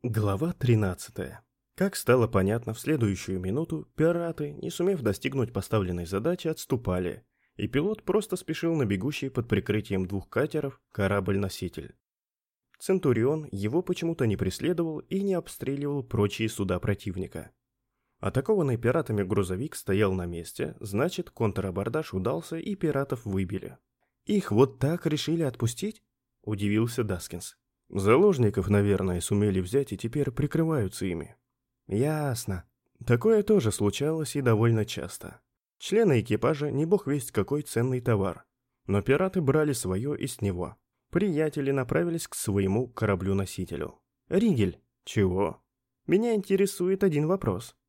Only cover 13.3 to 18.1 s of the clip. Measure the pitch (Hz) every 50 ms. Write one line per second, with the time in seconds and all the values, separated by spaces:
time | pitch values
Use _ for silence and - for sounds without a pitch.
13.3 | 151 160 151 - - 98 98 107 123 170 185 - 180 - 170 165 165 - 131 110
14.3 | 98 - - 92 - - - 151 180 165 170 160 156 151 - _ - 190 196 202
15.3 | 185 170 160 - - - - 135 139 139 143 143 143 143 123 120 - 113 104 101
16.3 | - - 113 110 - - 98 92 92 90 - - 101 - - 101 87 92 87 -
17.3 | - 80 - - _ _ _ _ _ _ _ _ _ _ _ _